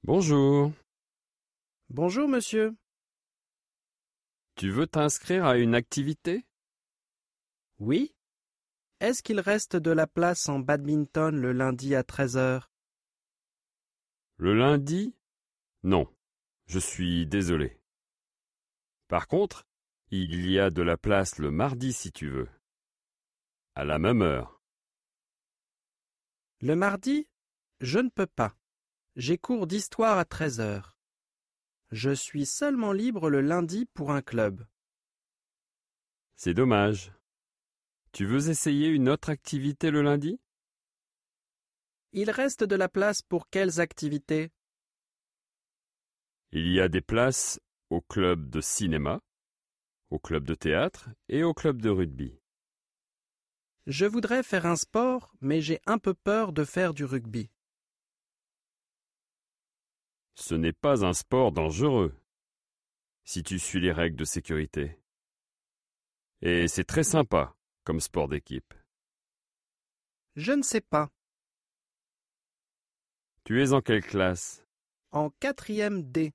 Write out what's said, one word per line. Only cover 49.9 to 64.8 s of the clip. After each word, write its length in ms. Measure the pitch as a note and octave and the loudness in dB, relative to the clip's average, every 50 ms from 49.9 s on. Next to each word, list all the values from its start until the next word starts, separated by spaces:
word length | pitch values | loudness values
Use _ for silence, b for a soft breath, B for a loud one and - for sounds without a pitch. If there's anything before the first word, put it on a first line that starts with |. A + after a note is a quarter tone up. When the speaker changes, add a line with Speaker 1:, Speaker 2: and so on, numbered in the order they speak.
| _ _ _ _ | _ _ _ _
Speaker 1:
au 80 | - D#2 | -10 -10
club 240 | _ - E2 D#2 C#2 | _ -4 -4 -4 -2
de 80 | C2+ E2 | -2 -6
théâtre 560 | - - D#2+ D2+ E2+ C3+ F#3 - - - - A2 _ _ _ | -2 0 0 2 2 2 0 -4 -8 -18 -18 -20 _ _ _
et 160 | - C#3+ E3 | -2 0 0
au 120 | E3+ D#3 | 0 0
club 260 | - - D#3+ C#3+ A#2+ | 0 0 -2 -2 0
de 80 | A2 A2 | 0 0
rugby. 500 | G2+ F#2 F#2 D#2+ C2+ C2 C#2+ B1+ - _ _ _ _ _ _ _ _ _ _ _ _ _ _ _ _ _ _ _ _ _ _ _ _ _ _ _ _ _ _ - | 2 2 0 -2 -4 -8 -10 -10 -10 _ _ _ _ _ _ _ _ _ _ _ _ _ _ _ _ _ _ _ _ _ _ _ _ _ _ _ _ _ _ -8
Speaker 2:
Je 180 | C3+ C#3 F#3 | -2 0 0
voudrais 380 | G#3 G#3 A#3+ A3 G#3 A#3+ C4 B3 | 0 0 0 -2 0 -2 -2 -2
faire 240 | - - F#3 E3 E3+ | 0 -2 -2 0 0
un 80 | F3 | 0
sport, 580 | D#3 - _ - A3 A#3+ B3+ B3+ B3+ - - _ _ | 0 -2 _ -2 0 0 0 0 -2 -6 -12 _ _
mais 180 | - C3+ D3 E3 | -4 0 0 0
j'ai 200 | D#3 D3 E3 D#3 _ - | 0 -2 -4 -4 _ -2
un 100 | G#3+ A3+ | -2 0
peu 160 | _ G3 F#3 | _ -2 -4
peur 400 | _ _ G3 G3+ A3 A3+ G3 D#3+ | _ _ 0 0 0 0 -2 0
de 120 | D3+ D3+ | -2 -2
faire 280 | C#3+ - F3+ F#3 F3 D#3 | -2 0 0 0 0 -2
du 120 | C#3 C#3+ | -4 -6
rugby. 440 | C3 C3 C3 A#2 A2+ G#2+ A#2+ A2 - _ _ _ _ _ _ _ _ _ _ _ _ _ _ _ _ _ _ _ _ _ _ _ _ _ _ _ _ _ _ _ _ _ _ _ _ _ _ _ _ _ _ _ _ _ _ _ _ _ _ _ _ _ _ _ _ _ | -4 -4 -4 -4 -4 -8 -8 -8 -8 _ _ _ _ _ _ _ _ _ _ _ _ _ _ _ _ _ _ _ _ _ _ _ _ _ _ _ _ _ _ _ _ _ _ _ _ _ _ _ _ _ _ _ _ _ _ _ _ _ _ _ _ _ _ _ _ _
Speaker 1:
Ce 180 | - - - E2 | -16 -8 -4 -2
n'est 180 | E2 E2 E2 | 0 0 -2
pas 320 | E2 _ - D3 C#3+ A#2+ G2 | -2 _ 0 2 2 2 2
un 100 | F2+ F2 | 0 0
sport 380 | - - _ - B2+ C3 A2 | -2 -2 _ 2 4 4 2
dangereux, 640 | D2+ E2 D#2+ D#2+ D#2 E2 B2+ D3+ C3+ A#2 F#2+ D#2 C2+ - _ _ _ _ _ _ _ _ _ _ _ _ _ _ _ _ _ _ _ _ _ | 2 0 -2 -2 0 0 0 2 2 2 2 0 -2 -8 _ _ _ _ _ _ _ _ _ _ _ _ _ _ _ _ _ _ _ _ _
si 180 | - - F2+ | -10 -8 -8
tu 160 | D#2+ - F#2 F2+ | -6 -4 -6 -6
suis 220 | - - - F#2 | -6 -4 -2 0
les 120 | E2+ F2+ | 0 0
règles 260 | E2 D#2 E2+ E2+ D#2+ B1+ | 2 2 0 -2 -2 -4
de 80 | D2+ | -6
sécurité. 720 | - - - - - E2 D#2 D#2 D2 - D#2 | -4 -4 -6 -6 -4 -4 -4 -4 -4 -4 -6